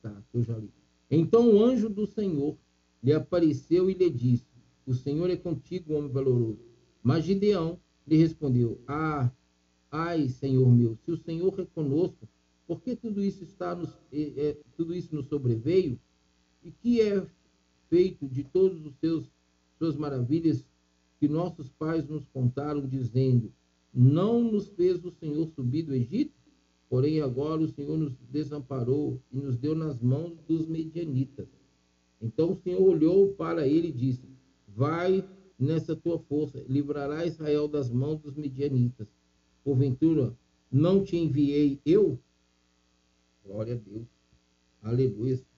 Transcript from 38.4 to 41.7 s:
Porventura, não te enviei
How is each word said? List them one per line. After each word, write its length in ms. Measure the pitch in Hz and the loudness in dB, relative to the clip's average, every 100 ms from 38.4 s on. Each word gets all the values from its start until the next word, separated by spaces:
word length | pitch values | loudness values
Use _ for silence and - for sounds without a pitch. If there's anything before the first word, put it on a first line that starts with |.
| 147 131 143 131 123 - 107 _ _ _ _ _ | -8 -4 -2 2 0 -2 -16 _ _ _ _ _
Porventura, 760 | 139 131 143 123 160 156 110 - _ _ _ | -2 2 2 2 2 2 0 -4 _ _ _
não 320 | 131 170 196 | 2 4 4
te 140 | 190 170 | 2 -2
enviei 640 | 160 139 143 143 147 | 0 2 2 4 2